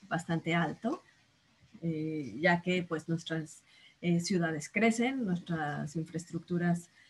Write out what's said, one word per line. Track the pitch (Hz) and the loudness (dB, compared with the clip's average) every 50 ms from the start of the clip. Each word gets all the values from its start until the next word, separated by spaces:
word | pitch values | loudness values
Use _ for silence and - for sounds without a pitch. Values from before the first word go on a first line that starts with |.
| - | -10
bastante | - - 170 170 - 165 160 - 170 160 | -6 -4 -4 -2 0 -2 0 0 2 2
alto, | 170 165 151 151 - - 233 320 - - - _ _ _ _ _ _ _ _ _ _ - _ - - | 2 2 0 -2 -2 -2 -2 -2 -2 -6 -16 _ _ _ _ _ _ _ _ _ _ -20 _ -16 -6
eh, | 170 170 160 156 156 156 156 156 143 120 98 - | -4 -2 -2 0 -2 -2 -2 -4 -4 -6 -6 2
ya | 160 160 175 - | 4 4 4 4
que, | - 180 180 185 175 | 2 2 0 0 0
pues, | - - 156 - - | -2 -4 -6 -2 -2
nuestras, | 165 160 - - 165 160 156 156 - - - _ - - - - - _ | -4 -2 -2 -2 -4 -4 -4 -6 -10 -18 -20 _ -20 -20 -20 -20 -18 _
eh, | - 175 175 170 | 2 2 2 4
ciudades | 170 - 208 175 170 160 160 151 156 - | 4 2 2 2 2 2 0 -2 -6 -4
crecen, | - 208 220 233 226 233 233 262 269 269 240 | 0 4 4 4 4 4 2 0 0 -2 0
nuestras | 190 180 175 - - 170 160 151 147 147 147 151 151 - | 0 -2 -2 -2 -2 -2 -2 -2 -2 -2 -4 -4 -4 -4
infraestructuras | 165 160 - - 165 - - - 170 - - 180 175 175 175 175 170 - - _ - - - | -6 -6 -4 -6 -8 -8 -6 -8 -8 -6 -2 -2 0 2 2 2 2 0 -8 _ -20 -20 -20